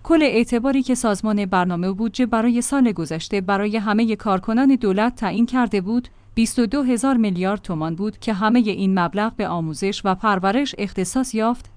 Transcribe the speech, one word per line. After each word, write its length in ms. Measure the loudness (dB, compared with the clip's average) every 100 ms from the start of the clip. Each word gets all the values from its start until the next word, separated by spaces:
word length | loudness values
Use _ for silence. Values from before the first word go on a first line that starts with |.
کل 200 | 0 4
اعتباری 600 | 4 2 0 0 2 0
که 120 | 0
سازمان 520 | 0 0 0 0 0 0
برنامه 420 | 0 0 0 -2
و 60 |
بودجه 320 | -2 -4 0 0
برای 360 | 2 2 2
سال 300 | 0 2 2
گذشته 480 | 2 -4 -6 -4 -4
برای 360 | 0 0 0 -2
همه 400 | 0 0 0 0
کارکنان 580 | 0 -2 0 2 4
دولت 400 | 4 2 2 0
تعیین 320 | 0 -4 0 0
کرده 340 | 2 0 0
بود، 280 | 0 -4 -4 -16 -8
بیست 240 | -2 0 2
و 80 | 0
دو 160 | 0
هزار 340 | 0 0 2 2
میلیارد 460 | 2 0 -2 -4
تومان 320 | -4 -6 -4
بود 240 | -4 -6 -6
که 140 | -6
همه 380 | -2 2 4 2
این 280 | 0 0 2
مبلغ 380 | 0 0 -2 -2
به 120 | -4
آموزش 520 | -4 -4 -4 -4 -2
و 100 | -2
پرورش 600 | 0 2 2 2 0 -2 -4
اختصاص 560 | -6 -4 -4 -2 -2
یافت 360 | 0 0 -2 -8